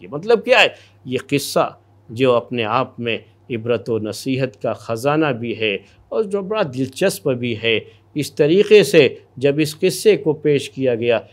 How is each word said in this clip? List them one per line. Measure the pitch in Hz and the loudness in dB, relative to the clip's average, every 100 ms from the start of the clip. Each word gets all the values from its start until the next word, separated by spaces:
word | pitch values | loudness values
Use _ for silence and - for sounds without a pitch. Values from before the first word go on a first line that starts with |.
की। | 90 | -12
मतलब | 147 208 233 | -6 0 0
क्या | 240 240 | 2 2
है? | 156 - _ _ | 2 -2 _ _
ये | 127 127 | -6 -6
किस्सा | - 143 - 175 127 - _ _ - | -2 -4 -2 -2 -2 -6 _ _ -12
जो | 117 131 | 0 2
अपने | 120 - 123 | 2 0 -6
आप | 107 123 127 - | -2 -2 -2 -6
में | 117 107 - _ - | -6 -6 -8 _ -10
इबरत | 117 113 117 117 | -8 -2 -4 -2
व | 110 | -4
नसीहत | 107 - 135 131 131 - | -4 -8 -6 -4 -4 -6
का | 120 | -6
ख़जाना | 104 - 113 139 151 151 | -6 -8 -4 -2 0 0
भी | 113 117 | -2 -6
है | 101 110 95 - _ - | -4 -4 -4 -10 _ -8
और | 226 | -4
जो | 202 202 | -2 -4
बड़ा | 190 220 | -4 -4
दिलचस्प | 160 127 131 - 185 - 143 | -4 -4 -6 -2 -2 -2 -4
भी | 123 123 107 | -2 -4 -2
है, | 117 110 - - _ 151 | 0 0 -2 -20 _ -8
इस | 139 - | -6 0
तरीक़े | 147 190 202 214 | 2 4 6 6
से | 170 165 131 - _ - | 6 6 4 2 _ -2
जब | 139 147 | 0 0
इस | 151 - | -2 0
किस्से | 185 180 220 185 | -2 2 2 2
को | 156 | 0
पेश | 147 151 139 - | -2 0 0 -2
किया | 135 131 113 | -4 -2 0
गया | 120 110 - | 0 0 -2